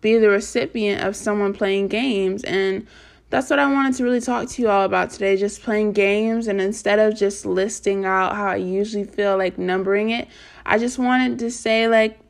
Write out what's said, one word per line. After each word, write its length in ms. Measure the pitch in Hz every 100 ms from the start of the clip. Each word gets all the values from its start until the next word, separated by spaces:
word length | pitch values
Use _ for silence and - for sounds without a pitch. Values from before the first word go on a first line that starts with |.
be 160 | 214 226
the 120 | 214
recipient 720 | 202 220 240 - 233 208 202
of 140 | 190 214
someone 360 | 220 208 202
playing 360 | 202 202 196 196
games. 560 | 208 262 202 190 196
And 420 | - 370 381 - - - - - _
that's 200 | - 262
what 80 | 285
I 140 | 277
wanted 240 | 277 269 254
to 80 |
really 160 | 247 247
talk 280 | 240 240 247
to 140 | -
you 60 | 226
all 160 | 196
about 260 | 196 185 175
today, 260 | - 196 196
just 260 | 202 -
playing 280 | - 214 214
games. 560 | 208 196 202 220 226 226
And 140 | 196
instead 400 | 190 214 - 208
of 160 | 214 214
just 280 | 202 202
listing 600 | 202 185 202 - 208 196
out 320 | 190 190 185 208
how 120 | 202
I 80 | 196
usually 460 | 185 190 208 214
feel, 340 | 202 - 202 190
like, 220 | 190 185
numbering 520 | 180 185 190 202 214
it, 180 | 233 - - - -
I 140 | - 214
just 220 | 240 247
wanted 400 | 247 254 254 233
to 100 | 233
say, 380 | 240 226 220 226
like, 280 | 220 220 220